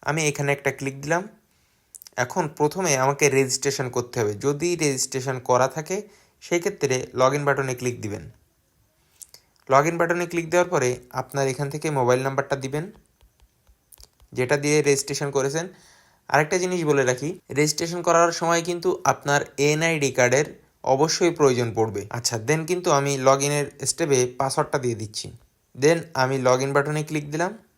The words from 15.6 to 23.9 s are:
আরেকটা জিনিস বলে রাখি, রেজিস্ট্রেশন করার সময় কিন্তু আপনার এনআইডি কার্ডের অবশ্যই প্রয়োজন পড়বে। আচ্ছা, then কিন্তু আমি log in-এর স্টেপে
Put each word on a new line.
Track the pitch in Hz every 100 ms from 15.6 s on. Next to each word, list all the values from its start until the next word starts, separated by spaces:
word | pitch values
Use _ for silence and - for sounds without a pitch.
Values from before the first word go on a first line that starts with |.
| 185 - - _ _ _ _
আরেকটা | 139 156 185
জিনিস | 180 180 156
বলে | 143 127
রাখি, | 127 143 185 _ 131
রেজিস্ট্রেশন | 151 151 165 175 175
করার | 165 170 170
সময় | 170 170 170
কিন্তু | 175 180 - -
আপনার | 139 - 143 - - 143
এনআইডি | 151 165 165 139 123
কার্ডের | 123 127 151 - _ _ - 131
অবশ্যই | 156 - 175 165
প্রয়োজন | 143 123 120 107
পড়বে। | 110 101 98 120
আচ্ছা, | - 117 104
then | 156 160
কিন্তু | 180 180 143
আমি | 139 139 131
log | 139 143
in-এর | 147 139 -
স্টেপে | 113